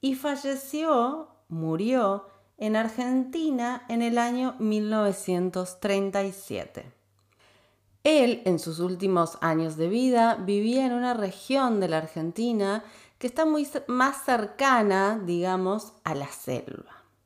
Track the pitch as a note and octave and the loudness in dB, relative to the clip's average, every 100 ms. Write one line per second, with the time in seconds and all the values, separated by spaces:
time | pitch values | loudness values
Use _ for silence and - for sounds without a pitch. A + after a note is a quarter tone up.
0 | C4+ C4 D4 C#4 C#4 C4+ - D4+ D#4+ C#4 | 0 -2 -4 -4 -4 -6 -6 -4 2 2
1 | A#3+ D#4 D#4 - _ E3 D#3+ D#3+ G#3+ B3+ | 2 -2 -10 -18 _ -6 -2 0 0 2
2 | G#3 G3+ - - _ _ G#3+ A3 A3+ A3+ | 2 0 -6 -20 _ _ 0 0 0 -2
3 | B3 B3+ C4 E4 D#4 C4 A#3+ B3 - A#3 | 0 0 0 -2 -2 0 -2 -6 -4 -2
4 | A#3 A#3 A#3+ B3 B3+ B3 A3 G#3+ G#3 A3 | 0 2 0 0 -2 -2 0 0 0 2
5 | G#3 F#3+ - F3+ F3+ F3+ F3+ - G#3 G3 | 2 0 -2 0 0 -2 -6 -6 -2 0
6 | G3 G3 G3 F3+ - G#2 - - C3 _ | 0 -2 -4 -6 -10 -8 -8 -12 -16 _
7 | _ _ _ _ _ _ _ _ _ _ | _ _ _ _ _ _ _ _ _ _
8 | D4 D#4 B3 A#3 - E3+ E3+ D#3+ F3+ F3+ | 4 6 6 2 0 0 -2 -4 -4 -2
9 | F#3+ F3+ E3 - E3 D#3+ E3 D#3 E3 A3 | 2 2 2 0 0 0 0 -2 0 2
10 | B3+ A#3+ A3+ A3+ F#3 G3+ G#3+ B3+ C4 A#3+ | 2 4 4 2 0 0 2 2 2 0
11 | B3 A#3+ G3 F#3 - C4+ C4 G#3+ F#3 D#3+ | -2 -2 -4 -6 -2 0 2 2 2 0
12 | D#3+ - D#3+ E3+ A#3+ A3+ G3 G#3 G#3+ - | -2 -6 -6 -2 -2 0 0 -2 -6 -20
13 | - _ B3+ B3 D#4+ D4+ C#4+ C#4+ - B3 | -20 _ -6 0 2 2 0 -4 -4 2
14 | C4 C#4 - B3 G#3 - C#4 B3+ G#3+ F#3+ | 2 0 0 0 0 0 4 4 4 4
15 | G3 A3 F3+ F3 F3+ F#3 F#3 G#3 - - | 2 0 -2 0 0 0 0 -2 -6 -10
16 | - D3 C#3 - - B2+ - - - - | -6 -4 -6 -10 -6 -6 -6 -14 -16 -20
17 | _ _ | _ _